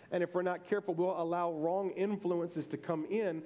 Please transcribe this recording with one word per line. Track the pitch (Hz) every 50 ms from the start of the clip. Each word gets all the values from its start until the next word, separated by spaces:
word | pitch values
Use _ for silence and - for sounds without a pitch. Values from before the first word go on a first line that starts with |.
| - -
And | - 180 175
if | 170 175
we're | 180
not | 180 180 180 165 175 -
careful, | 214 202 196 202 170
we'll | 160 175 185 185 165
allow | 165 165 170 175 175 170
wrong | 165 151 151 165 180 196 196 185
influences | - - 190 208 208 196 - 180 180 170 165 165 - 160 151 156
to | 156 -
come | - - 165 156 156 -
in, | 190 220 220 185 160 160 156